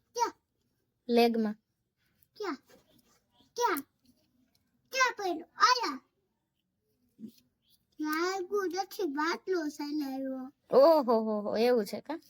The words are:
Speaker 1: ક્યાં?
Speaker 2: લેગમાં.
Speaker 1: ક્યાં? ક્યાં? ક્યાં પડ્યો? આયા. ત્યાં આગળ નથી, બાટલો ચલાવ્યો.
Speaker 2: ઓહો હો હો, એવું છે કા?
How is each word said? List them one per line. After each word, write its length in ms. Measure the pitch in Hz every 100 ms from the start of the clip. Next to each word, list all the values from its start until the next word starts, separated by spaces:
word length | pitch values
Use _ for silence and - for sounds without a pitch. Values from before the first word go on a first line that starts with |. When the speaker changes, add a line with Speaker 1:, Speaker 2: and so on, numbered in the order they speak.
| _ 466
Speaker 1:
ક્યાં? 180 | 466 - _ _ _ _ _ _ -
Speaker 2:
લેગમાં. 480 | 240 233 226 214 214 _ _ _ _ _ _ _ -
Speaker 1:
ક્યાં? 220 | 403 277 _ - _ _ _ _ _ _ _ -
ક્યાં? 260 | 466 311 - _ _ _ _ _ _ _ _ _ _
ક્યાં 220 | 539 508 -
પડ્યો? 320 | 381 330 - -
આયા. 500 | 440 494 381 269 _ _ _ _ _ _ _ _ _ _ _ _ - _ _ _ _ _ _ -
ત્યાં 280 | 302 311 359
આગળ 400 | 392 359 403 381
નથી, 340 | 359 392 - 349 277
બાટલો 440 | 311 453 - 359 311
ચલાવ્યો. 760 | - 294 302 269 269 269 262 262 _ -
Speaker 2:
ઓહો 460 | 240 294 311 247 226
હો 160 | 220 214
હો, 100 | 208 208
એવું 300 | 247 247 196
છે 120 | 208
કા? 180 | - 330 _